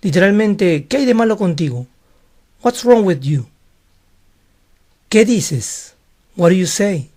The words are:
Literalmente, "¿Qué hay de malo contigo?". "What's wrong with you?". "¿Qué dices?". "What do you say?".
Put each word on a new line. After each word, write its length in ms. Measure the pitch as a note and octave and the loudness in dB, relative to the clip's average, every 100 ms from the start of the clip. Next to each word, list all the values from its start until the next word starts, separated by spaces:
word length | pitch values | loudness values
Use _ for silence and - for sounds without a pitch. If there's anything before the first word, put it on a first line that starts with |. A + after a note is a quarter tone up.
Literalmente, 840 | G3 D#3 F#3+ G#3 A3 G3+ F#3 D#3 C#3 | 0 2 2 2 0 0 0 0 -2
"¿Qué 80 | C4+ | -2
hay 100 | C4 | 0
de 80 | |
malo 220 | A#3 A3+ G#3+ | 2 0 0
contigo?". 520 | G3 D#3 D#3+ A#2+ B2 _ _ _ _ _ _ _ | -2 -2 -4 -6 -12 _ _ _ _ _ _ _
"What's 220 | A#3+ A#3+ A#3+ | -4 -2 2
wrong 200 | A#3 G3 | 4 4
with 140 | D#3+ | -2
you?". 280 | C3 D3 A#2 _ _ _ _ _ _ _ _ _ _ _ _ _ _ _ _ | -2 -4 -4 _ _ _ _ _ _ _ _ _ _ _ _ _ _ _ _
"¿Qué 160 | G#3+ A3 | 2 2
dices?". 720 | A3+ - C3 - - - _ _ _ _ - | 0 -2 -6 -8 -14 -18 _ _ _ _ 0
"What 140 | E3+ | 2
do 40 | F#3 | 2
you 120 | F3+ | 0
say?". 420 | - G3+ F3+ B2+ | -2 -2 -2 -8